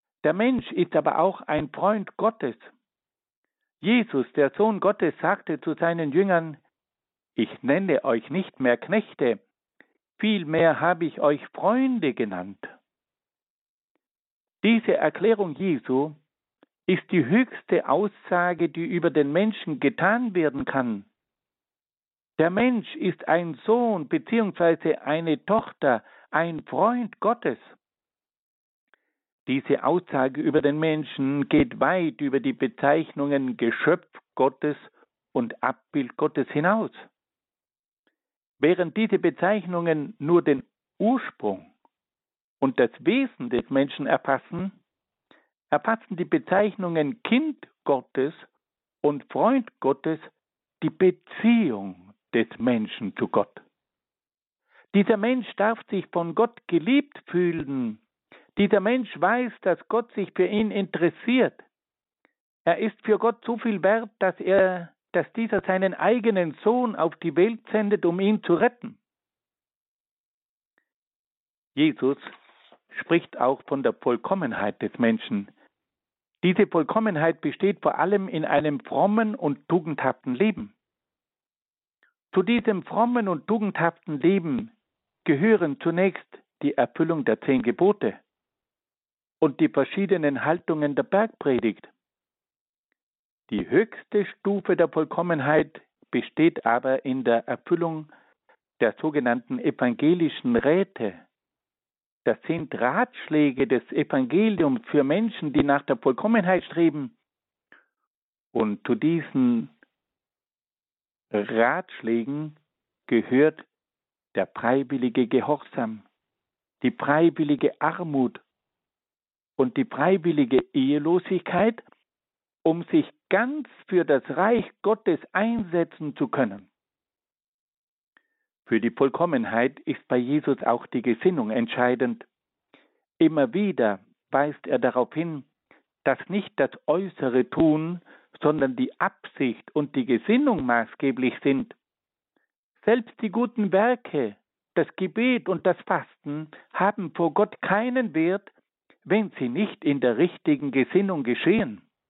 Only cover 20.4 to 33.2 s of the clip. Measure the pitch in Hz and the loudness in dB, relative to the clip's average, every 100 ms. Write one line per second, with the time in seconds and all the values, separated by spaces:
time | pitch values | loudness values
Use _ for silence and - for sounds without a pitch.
20.4 | 151 135 135 135 120 104 - _ _ _ | -2 -2 -4 -4 -2 -6 -10 _ _ _
21.4 | _ _ _ _ _ _ _ _ _ - | _ _ _ _ _ _ _ _ _ 0
22.4 | 160 190 247 240 - - 180 160 - 165 | 0 2 0 0 -6 -4 -4 -4 0 0
23.4 | 170 135 - 233 233 190 147 160 - 233 | 0 -8 0 2 2 -2 -2 -4 -2 0
24.4 | 202 - 170 165 170 - 139 160 165 143 | 0 2 2 2 0 -2 -2 -4 0 -4
25.4 | - 220 - - 143 113 - - - 151 | 0 -2 -2 -2 0 0 -2 -20 -6 -4
26.4 | 170 156 - 131 208 247 220 - 202 233 | -2 -6 -8 0 0 0 -6 -2 -2 0
27.4 | 147 113 - - _ _ _ _ _ _ | -2 -4 -12 -20 _ _ _ _ _ _
28.4 | _ _ _ _ _ _ _ _ _ _ | _ _ _ _ _ _ _ _ _ _
29.4 | - 135 - 139 131 170 - 139 131 135 | -6 -4 0 0 0 -2 -2 -2 -2 -2
30.4 | 151 147 143 151 160 156 - - 135 143 | 0 2 0 0 0 -2 -4 -4 -2 -2
31.4 | 135 151 123 110 135 185 160 117 143 131 | 2 2 2 0 0 0 -2 -4 -2 -2
32.4 | 127 120 127 - 143 156 151 151 | -2 -2 -4 0 0 2 -2 -6